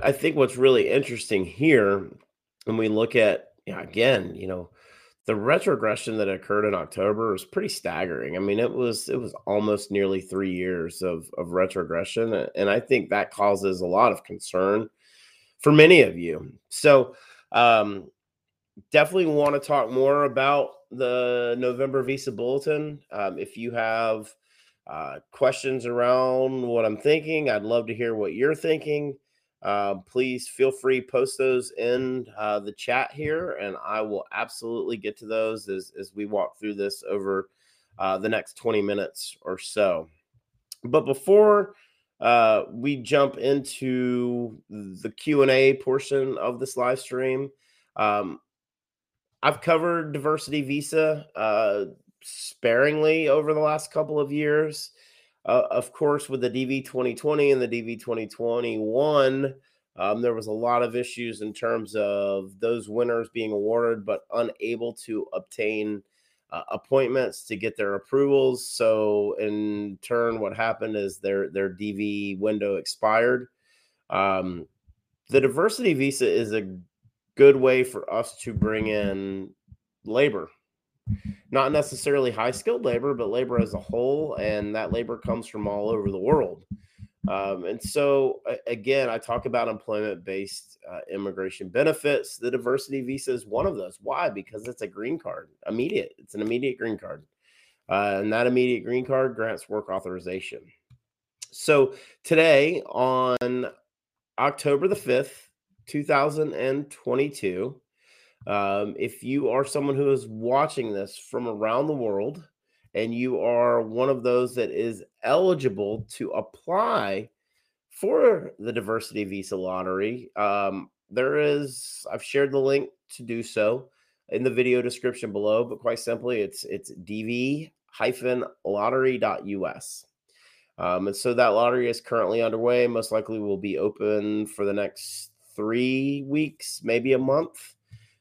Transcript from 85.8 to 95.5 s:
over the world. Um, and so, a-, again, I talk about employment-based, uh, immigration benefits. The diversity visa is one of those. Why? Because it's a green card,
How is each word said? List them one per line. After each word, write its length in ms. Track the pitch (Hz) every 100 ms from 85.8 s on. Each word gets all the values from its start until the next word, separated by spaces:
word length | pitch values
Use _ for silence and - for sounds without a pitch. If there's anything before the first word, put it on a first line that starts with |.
| 107
over 200 | 113 98
the 80 | 95
world. 460 | 110 151 95 85 _ 101 _ _ 98 _ -
Um, 380 | 98 98 92 87
and 160 | 117
so, 600 | - 147 143 139 135 - -
a-, 240 | 120 113
again, 380 | 117 113 139 123
I 80 | 113
talk 280 | - 117 131
about 220 | 127 113
employment-based, 1120 | 107 - 107 107 87 92 95 98 - - _ -
uh, 100 | 87 -
immigration 560 | 98 98 95 95 - 95
benefits. 680 | 117 156 156 147 135 - -
The 120 | 120
diversity 520 | 123 120 135 135 139
visa 320 | 123 135 135
is 120 | 123 104
one 200 | 113 190
of 100 | 120
those. 240 | 92 -
Why? 280 | 104 139 160
Because 380 | 98 - 107 117
it's 140 | 120
a 60 | 101
green 320 | 95 117 160
card, 300 | - 82 -